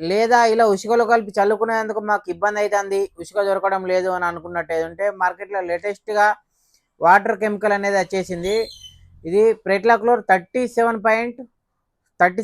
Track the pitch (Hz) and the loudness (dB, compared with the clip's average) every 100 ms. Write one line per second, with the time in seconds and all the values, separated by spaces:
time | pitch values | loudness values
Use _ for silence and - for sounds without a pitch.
0 | 165 202 226 240 233 226 220 196 214 233 | -4 0 2 4 4 4 2 2 0 0
1 | 226 233 208 202 196 208 220 226 220 214 | 2 0 0 -2 0 0 -2 -2 -4 -6
2 | 208 202 185 170 202 208 208 202 196 196 | -4 -4 -4 -4 -2 0 -2 -2 -2 -2
3 | 196 - 165 202 196 190 196 190 185 185 | -4 -8 -8 -4 -2 0 0 -2 -2 -2
4 | 185 180 175 170 170 175 160 165 165 170 | 0 -2 -4 -6 -8 -8 -4 -4 -4 -4
5 | 202 190 180 175 196 196 175 175 202 196 | -4 0 -2 -2 -8 -6 -4 -6 -6 -10
6 | - 208 208 208 _ _ _ _ _ - | -4 2 2 0 _ _ _ _ _ 0
7 | 165 202 202 196 214 202 214 202 202 196 | 4 4 4 -2 -4 -2 -2 0 0 -2
8 | 180 190 185 175 180 220 220 - - - | -2 -4 -4 -6 -2 -2 -4 -10 -20 -20
9 | - - 160 196 226 214 185 196 220 226 | -20 -14 -2 2 4 2 -2 0 2 2
10 | 226 240 - 185 175 254 247 233 233 226 | 2 0 2 0 0 -4 -2 0 0 0
11 | 220 220 240 240 247 _ _ _ _ _ | 0 0 -2 -10 -20 _ _ _ _ _
12 | _ - 180 185 | _ 2 2 2